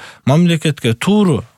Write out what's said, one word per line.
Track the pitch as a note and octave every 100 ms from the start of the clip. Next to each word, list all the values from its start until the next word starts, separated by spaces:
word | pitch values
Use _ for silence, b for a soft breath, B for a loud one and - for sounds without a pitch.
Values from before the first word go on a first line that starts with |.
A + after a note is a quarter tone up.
| B B -
мамлекетке | D3+ F3 E3 D#3+ - A#2+
тууру, | - - G#3 F#3+ A#2+ -